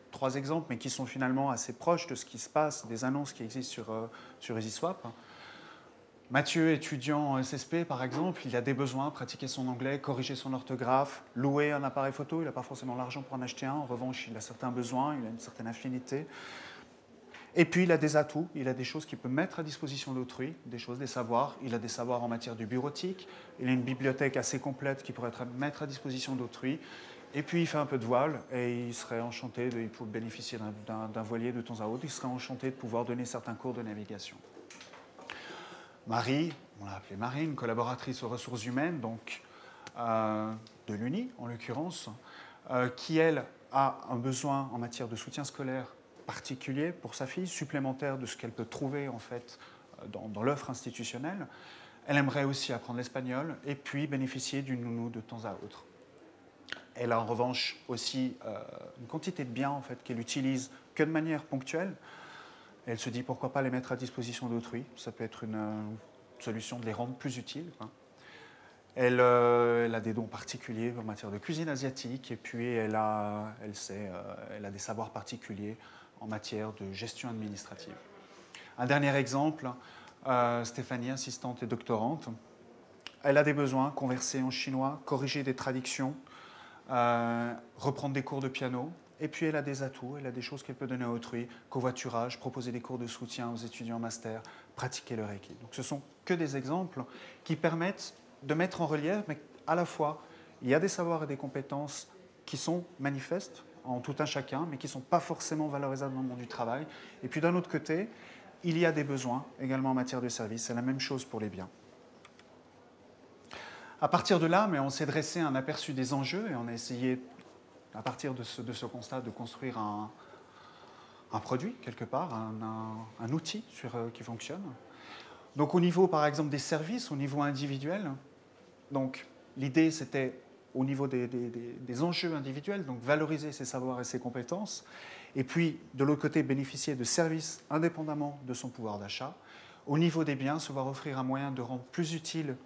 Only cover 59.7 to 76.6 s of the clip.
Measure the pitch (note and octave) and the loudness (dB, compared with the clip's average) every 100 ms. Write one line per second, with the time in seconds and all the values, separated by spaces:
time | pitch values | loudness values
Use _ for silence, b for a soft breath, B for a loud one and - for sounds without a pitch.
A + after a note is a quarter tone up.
59.7 | C#3+ - B2 - A#2 A#2 C#3+ C3 C3 B2+ | 0 -4 -10 -4 -4 -2 2 2 2 -2
60.7 | B B - D#3 D#3+ D#3+ D3+ - C3+ - | B B 2 4 4 2 -2 -2 -4 -2
61.7 | E3 F#3+ - B B B B B B B | -2 -2 -6 B B B B B B B
62.7 | B - A#2 B2+ A#2 B2+ B2+ C3 C#3 C3 | B -6 -4 -2 -4 -2 -2 0 2 2
63.7 | B2+ B2+ B2+ B2+ - A#2 A#2+ B2 A#2 A#2 | 2 0 -2 -4 -4 -6 -4 -2 -2 -2
64.7 | A#2+ - - A#2 - A2+ - A2 A2 G#2+ | -6 -8 -10 -10 -6 -6 -6 -4 -2 -2
65.7 | G#2+ G#2+ A2 - - - - B2 A2 - | -2 -4 -8 -12 -20 -20 -10 -4 -4 -4
66.7 | A#2+ A2+ G#2+ B2 B2+ C#3+ B2 - C#3 E3+ | -4 -4 -2 -4 -4 -4 -6 -8 -8 -10
67.7 | - A2 - - - B B B B B | -10 -14 -14 -20 -20 B B B B B
68.7 | B - - B2 B2 B2 B2 A#2+ A#2+ A#2+ | B -10 4 6 10 10 10 10 10 8
69.7 | A#2 A#2 A2+ A2+ A2 A2 G#2+ - - - | 6 4 2 0 0 -2 -6 -8 -8 -6
70.7 | A2+ A#2+ A#2+ A2 G#2 G#2+ G2+ - D#3 E3 | -2 -2 -2 -6 -6 -4 -6 -2 -2 0
71.7 | C3 C3+ C3 A#2 C3 - A2+ - A#2 A#2+ | 0 -2 -4 -6 -6 -6 -8 -6 -2 0
72.7 | A#2 A2 A2 G#2+ G#2+ G#2 G#2 G#2+ A2 A2 | 2 2 4 4 2 0 -2 -6 -8 -10
73.7 | G2+ - G2 G2+ F2+ G2+ G2 G#2+ G#2 G2+ | -8 -8 -6 -6 -6 -8 -10 -10 -8 -8
74.7 | G2 - A2 A2 - - - - G3 G#2 | -6 -6 -4 -4 -6 -8 -10 -8 -6 -6
75.7 | A2+ B B B - A2 G#2+ - G#2+ | -6 B B B -12 -6 -6 -4 -4